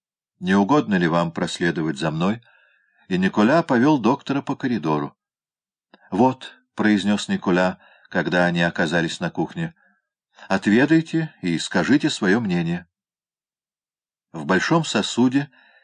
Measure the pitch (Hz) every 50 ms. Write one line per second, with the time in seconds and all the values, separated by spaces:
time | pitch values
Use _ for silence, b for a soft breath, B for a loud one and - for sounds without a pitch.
0 | _ _ _ _ _ _ _ - 90 90 95 101 98 95 95 101 - 107 101 90
1 | 87 80 80 85 85 85 82 - 90 82 - - 90 85 78 90 78 78 71 -
2 | 82 78 78 80 87 98 107 117 b b b b b b b b b b b b
3 | b b 92 90 95 - - 110 107 113 - 170 160 - 135 117 120 151 156 131
4 | 107 113 135 - - - 135 - - - 135 - - 127 123 95 76 80 76 73
5 | 71 - - _ _ _ _ _ _ _ _ _ _ _ _ _ _ _ b b
6 | b b 92 95 123 131 127 - - - - _ _ _ - - 101 107 107 98
7 | 90 104 104 104 - - 98 95 - 98 87 90 92 92 95 - b b b b
8 | b b - 92 82 82 82 87 87 87 85 85 85 85 - - 90 76 82 85
9 | 82 80 - - 87 85 - - 82 - - 87 82 80 - _ _ _ _ _
10 | _ _ _ _ _ _ B B B B 98 98 - 107 101 120 143 143 165 160
11 | 160 - - 165 165 156 - _ - 90 82 76 - - - 95 - - 131 147
12 | - 151 - - 113 92 98 120 - 95 87 87 85 82 87 - 175 _ _ _
13 | _ _ _ _ _ _ _ _ _ _ _ _ _ _ _ _ _ _ _ _
14 | _ _ _ _ _ _ - 160 147 147 185 180 - - 165 170 156 - - 110
15 | 98 - - 117 123 127 123 143 147 - b b b b b b